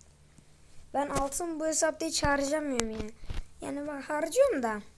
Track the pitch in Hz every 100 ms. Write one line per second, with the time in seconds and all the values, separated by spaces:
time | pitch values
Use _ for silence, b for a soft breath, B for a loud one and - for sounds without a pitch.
0 | - - B B B B B B - 262
1 | 285 277 277 - 349 311 320 302 320 311
2 | 330 - 294 285 277 311 294 254 220 220
3 | 214 - B B B - 277 277 294 277
4 | 262 302 320 480 554 320 233 214 -